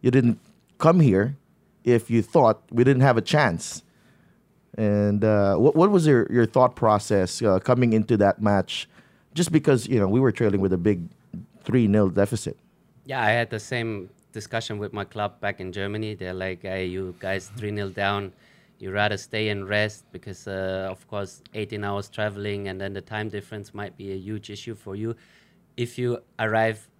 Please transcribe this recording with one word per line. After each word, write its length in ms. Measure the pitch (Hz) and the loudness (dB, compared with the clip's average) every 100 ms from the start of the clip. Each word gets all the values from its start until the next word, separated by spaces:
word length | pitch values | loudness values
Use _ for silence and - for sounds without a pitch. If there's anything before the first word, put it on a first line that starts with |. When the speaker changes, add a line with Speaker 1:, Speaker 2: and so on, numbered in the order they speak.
Speaker 1:
you 100 | 127 | 4
didn't 260 | 131 120 113 _ _ _ _ | 4 4 0 _ _ _ _
come 220 | 160 180 | 4 6
here 360 | 143 95 110 143 _ _ _ _ | 6 4 2 -4 _ _ _ _
if 260 | - 117 - | 2 2 4
you 140 | 113 | 0
thought 400 | 110 - 117 107 _ | 2 4 4 2 _
we 140 | 117 | 2
didn't 180 | 120 127 | 4 6
have 140 | 135 117 | 4 4
a 40 | |
chance. 600 | - 151 131 85 - - _ _ _ _ _ _ _ _ _ - | 2 2 2 0 -8 -14 _ _ _ _ _ _ _ _ _ -4
And, 460 | 107 104 104 104 | 0 2 2 2
uh, 320 | 110 104 98 90 | 2 4 4 4
what, 180 | 131 | 4
what 160 | 156 190 | 6 4
was 160 | 202 156 | 4 4
your, 240 | 127 - | 4 4
your 140 | 120 113 | 2 2
thought 300 | 135 127 - | 4 2 2
process, 680 | 113 104 - 101 92 - | 2 2 2 0 0 0
uh, 160 | 110 95 | 0 2
coming 340 | - 123 120 | 2 2 4
into 240 | 110 104 110 | 2 2 2
that 220 | 101 - | 2 2
match? 480 | 104 101 90 - - _ _ _ _ | 2 2 0 -8 -12 _ _ _ _
Just 160 | 151 175 | -4 0
because, 380 | 156 147 131 110 | 2 2 0 2
you 100 | 123 | 0
know, 100 | 95 | 2
we 120 | 113 | 2
were 120 | 135 | 2
trailing 280 | - 110 98 | 2 0 2
with 120 | 95 | 0
a 60 | 92 | 2
big 300 | 92 95 85 _ _ - - _ | 0 0 -4 _ _ -18 -18 _
three 220 | - 127 107 | -2 0 2
nil 200 | 104 98 | 4 2
deficit. 480 | 90 101 107 - - _ _ _ _ | 2 -2 -2 -8 -12 _ _ _ _
Speaker 2:
Yeah, 180 | - 131 | -10 -2
I 80 | 107 | 0
had 200 | 117 117 | 0 -2
the 100 | 110 | -6
same 480 | - 123 113 104 92 _ _ | -6 -6 -6 -8 -12 _ _
discussion 460 | 110 101 113 - 104 | -16 -8 -8 -8 -8
with 140 | 104 | -8
my 120 | 104 | -8
club 360 | 98 107 104 _ | -10 -6 -6 _
back 200 | 101 98 | -8 -8
in 120 | 92 | -10
Germany. 420 | 95 101 107 107 | -8 -6 -6 -8
They're 200 | 104 92 | -10 -10
like, 280 | 92 95 90 | -8 -8 -8
"Hey, 240 | 98 95 92 | -8 -6 -6
you 280 | 92 92 87 | -6 -10 -10
guys 320 | 95 95 92 101 | -8 -8 -8 -12
three 160 | 104 | -8
nil 180 | 104 101 | -8 -8
down. 420 | 92 98 101 98 _ _ _ _ _ | -4 -4 -2 -6 _ _ _ _ _
You 140 | 95 | -10
rather 240 | 101 104 104 | -2 -2 -4
stay 320 | - 107 110 | -8 -6 -4
and 200 | 101 95 | -4 -4
rest 360 | 104 107 107 _ | -2 -2 -6 _
because, 340 | 90 104 92 - | -18 -16 -16 -10
uh, 420 | 95 95 95 95 | -8 -6 -6 -8
of 160 | 92 _ | -12 _
course, 340 | 104 98 - - | -10 -10 -14 -14
eighteen 280 | 110 104 104 | -10 -8 -6
hours 240 | 101 101 98 | -6 -6 -8
traveling 600 | - 107 101 104 101 98 | -6 -6 -6 -8 -6 -8
and 120 | 95 | -8
then 120 | 98 | -8
the 80 | 98 | -10
time 280 | - 107 107 | -10 -8 -8
difference 460 | 104 - 107 101 | -10 -12 -16 -14
might 220 | 104 101 87 | -14 -14 -12
be 160 | 98 | -12
a 40 | 95 | -10
huge 320 | 95 107 104 | -10 -12 -12
issue 240 | 101 - | -16 -14
for 200 | 107 - | -14 -12
you. 220 | 98 110 113 _ _ _ _ _ - | -10 -8 -10 _ _ _ _ _ -10
If 220 | 120 - | -8 -4
you 200 | 123 120 _ - | -4 -4 _ -6
arrive 500 | 110 113 113 107 _ | -2 0 0 -2 _